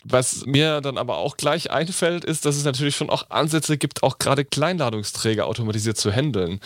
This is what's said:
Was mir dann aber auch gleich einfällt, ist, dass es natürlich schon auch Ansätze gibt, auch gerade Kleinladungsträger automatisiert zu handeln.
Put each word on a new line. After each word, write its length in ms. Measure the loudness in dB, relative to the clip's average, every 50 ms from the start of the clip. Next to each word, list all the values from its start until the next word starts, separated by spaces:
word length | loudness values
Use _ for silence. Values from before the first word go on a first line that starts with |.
| _
Was 420 | 2 2 2 4 2 -4 -4 -4
mir 340 | 2 2 4 4 4 2 0
dann 160 | -2 -4 -4 -4
aber 180 | -4 -2 -2
auch 200 | -2 -2 -4 -4
gleich 340 | 0 0 0 0 0 -2 -2
einfällt, 540 | 0 0 0 -2 -2 0 0 0 0 -2 -4
ist, 200 | -4 -4 0 0
dass 100 | 0 0
es 100 | 2 0
natürlich 300 | 0 0 0 -2 -2 0
schon 160 | -2 0 0
auch 200 | 0 -2 -2 -4
Ansätze 460 | 0 0 0 2 2 0 2 0 0
gibt, 260 | 0 0 -4 -2 2
auch 160 | 2 2 2 2
gerade 260 | 2 2 2 2 2
Kleinladungsträger 1000 | -2 0 0 0 0 0 0 0 -2 -2 -2 -6 -6 -6 0 0 2 2 2 0
automatisiert 500 | -2 -2 -2 -2 -2 -2 0 0 -2 -2
zu 160 | 0 0 2
handeln. 480 | 2 2 0 0 0 0 0 0 -2 -6 -8